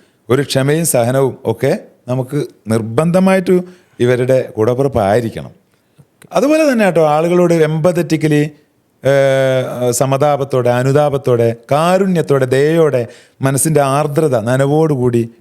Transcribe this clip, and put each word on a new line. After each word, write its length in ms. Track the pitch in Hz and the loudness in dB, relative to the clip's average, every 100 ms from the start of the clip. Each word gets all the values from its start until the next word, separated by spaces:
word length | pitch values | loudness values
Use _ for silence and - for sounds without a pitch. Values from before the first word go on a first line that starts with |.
| _ _ - | _ _ -2
ഒരു 140 | 123 | -2
ക്ഷമയും 440 | 139 135 135 156 170 | 0 -2 0 0 0
സഹനവും 480 | 131 117 135 135 107 - | 0 0 0 -2 -2 -6
ഒക്കെ 280 | 110 135 202 - _ - | -2 -2 -2 -8 _ -8
നമുക്ക് 300 | 127 117 143 - - 104 | -6 -4 -6 -8 -12 -4
നിർബന്ധമായിട്ട് 840 | 113 110 113 165 185 190 190 185 185 180 - _ - | -4 -2 -2 0 2 2 2 2 0 -2 -16 _ -2
ഇവരുടെ 400 | 120 123 127 131 - | 0 0 2 0 0
കൂടപ്പിറപ്പായിരിക്കണം. 1000 | - 110 123 139 123 98 110 113 82 65 - _ _ _ _ _ _ - | -2 -2 0 -2 0 2 0 -2 -8 -14 -20 _ _ _ _ _ _ -6
അതുപോലെ 320 | 180 269 311 | -2 0 2
തന്നെ 200 | 302 240 | 2 2
കേട്ടോ, 180 | 196 165 156 | 0 2 2
ആളുകളോട് 480 | 151 170 180 175 170 | 0 0 2 2 2
എമ്പതറ്റിക്കലി, 800 | 151 156 170 175 160 160 151 147 151 - _ _ _ _ | 2 2 0 0 -2 -2 0 0 0 -6 _ _ _ _
ഏഹ്, 840 | 135 139 135 135 135 131 127 120 123 | 0 2 2 2 0 -2 -4 -4 -4
സമതാപത്തോടെ, 800 | 120 135 135 147 139 135 131 120 | 0 0 0 0 0 -2 -2 0
അനുതാപത്തോടെ, 800 | 123 131 131 147 135 135 120 117 117 - | 0 0 0 0 -2 0 0 0 -2 -2
കാരുണ്യത്തോടെ, 760 | 143 165 190 196 175 147 139 131 | 0 2 0 0 -2 0 0 2
ദയയോടെ, 560 | 131 151 165 156 131 117 - _ _ | 2 2 2 2 0 -4 -12 _ _
മനസ്സിൻ്റെ 420 | 135 139 160 147 | -4 -2 0 0
ആർദ്രത, 520 | 139 139 151 143 156 123 | 2 0 0 0 0 0
നനവോടുകൂടി 840 | 110 131 139 151 160 139 123 117 117 - | 0 0 0 2 0 0 0 0 -4 -10